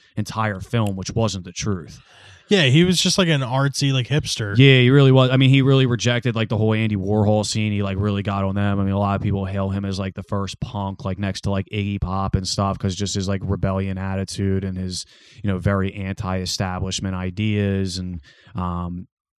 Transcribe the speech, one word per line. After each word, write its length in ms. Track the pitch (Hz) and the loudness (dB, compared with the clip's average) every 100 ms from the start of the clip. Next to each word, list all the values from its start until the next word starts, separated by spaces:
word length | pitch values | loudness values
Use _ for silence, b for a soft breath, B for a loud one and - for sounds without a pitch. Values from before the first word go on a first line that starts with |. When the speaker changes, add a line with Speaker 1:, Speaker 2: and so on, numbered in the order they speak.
| b - | b -8
Speaker 1:
entire 420 | 107 110 107 98 | -8 -4 -4 -4
film, 380 | 92 120 104 95 | -4 -2 0 -2
which 140 | 92 | -4
wasn't 340 | 117 113 95 90 | -2 -2 -2 -10
the 80 | |
truth. 440 | - 110 95 76 - b b b b b | -8 -4 -4 -6 -18 b b b b b
Speaker 2:
Yeah, 140 | 202 | 4
he 200 | 135 147 | 6 6
was 180 | 180 175 | 4 2
just, 160 | 185 185 | 0 2
like, 120 | 175 | 2
an 100 | 147 | 2
artsy, 540 | 127 131 139 - 143 | 0 0 0 0 0
like, 140 | 135 117 | 0 0
hipster. 500 | 147 - - 107 101 | -2 -2 -6 -2 6
Speaker 1:
Yeah, 240 | 139 131 | 8 8
he 80 | 123 | 8
really 240 | 143 135 | 8 8
was. 160 | 131 127 | 6 6
I 80 | 131 | 4
mean, 120 | 131 | 6
he 120 | 135 | 6
really 240 | 131 135 131 | 6 4 4
rejected, 500 | 117 123 120 120 113 | 2 0 0 0 -2
like, 140 | 110 | -2
the 80 | 107 | 0
whole 160 | 110 | 2
Andy 240 | 110 110 104 | 2 0 0
Warhol 480 | 95 107 104 107 101 | 0 2 4 2 0
scene. 260 | 113 107 | -2 -2
He, 100 | 101 | -2
like, 140 | 101 95 | -2 -2
really 240 | 104 98 | -2 -2
got 220 | 101 98 | -2 -2
on 120 | 98 101 | -2 0
them. 260 | 101 101 | 0 0
I 20 | |
mean, 80 | 98 | 0
a 80 | 98 | 0
lot 160 | 101 101 | 0 0
of 60 | |
people 240 | 101 98 95 | -2 -2 -4
hail 240 | 98 98 | -4 -2
him 160 | 98 98 | -2 -4
as, 120 | 95 | -4
like, 180 | 95 90 | -6 -8
the 80 | |
first 360 | 95 104 95 - | -6 -6 -6 -8
punk, 460 | - 104 98 98 98 | -10 -6 -8 -6 -8
like, 140 | 95 | -6
next 220 | 101 95 | -6 -4
to, 100 | - | -2
like, 160 | 98 95 | -2 -4
Iggy 300 | 107 101 101 | -4 -4 -4
Pop 340 | 90 95 98 95 | -4 -2 -2 -2
and 100 | 92 | -2
stuff, 320 | - 98 92 | -2 -2 0
'cause 180 | 98 87 | -4 -2
just 200 | 101 101 | -4 -4
his, 140 | 92 | -2
like, 100 | 98 95 | -4 -2
rebellion 520 | 95 98 95 98 95 | -2 0 -2 -4 -4
attitude 680 | 95 95 95 - 98 95 95 | -4 -4 -6 -2 0 0 -2
and 120 | 92 | -6
his, 280 | 92 90 - b b b | -6 -8 -12 b b b
you 80 | 101 | -4
know, 80 | 92 | 0
very 360 | 98 98 95 | 0 0 0
anti-establishment 1200 | 101 95 95 92 95 90 - 95 90 95 90 98 92 | -4 -8 -6 -4 -4 -4 -4 -4 -4 -6 -4 -4 -4
ideas. 800 | 92 90 107 104 101 98 95 92 | -6 -2 -2 0 0 0 -2 -4
And, 220 | 90 87 b b b - | -8 -8 b b b -6
um, 500 | 90 87 87 87 - _ _ | -4 -4 -6 -8 -14 _ _